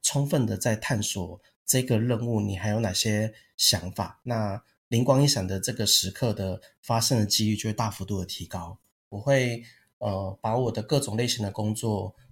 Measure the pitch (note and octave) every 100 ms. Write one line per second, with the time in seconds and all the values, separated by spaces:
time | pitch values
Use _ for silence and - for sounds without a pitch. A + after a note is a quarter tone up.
0 | - C#3 C#3+ C#3+ G#2+ F#2+ A#2+ G#2+ - A2
1 | G#2 G2 F2 F2 _ _ - B2+ B2+ A2
2 | A#2+ A2 A#2 A2 G#2 G2 G#2+ G#2+ G#2 F2+
3 | A2+ G#2 A2 - _ - - E2+ F2+ -
4 | E2+ - B2 A2+ G#2 G2+ - _ - A#2
5 | B2 C3+ C#3+ G#2+ F#2 F#2+ - F#2+ G#2 -
6 | F#2 - A#2 G2+ F#2+ F#2 - _ - A2+
7 | - A#2+ G2+ - G#2+ G2+ G#2+ G#2 A2 -
8 | F#2+ G2 F2 - F2 F2+ E2+ F#2+ _ _
9 | _ G2+ C#3 C3+ B2 A#2 A#2 - _ -
10 | A2 G2 F#2+ G#2 A2 A#2+ A#2+ A2 A2 C#3+
11 | - A2 B2 - G2+ G#2 G#2+ G#2+ A2+ G2+
12 | F#2+ - -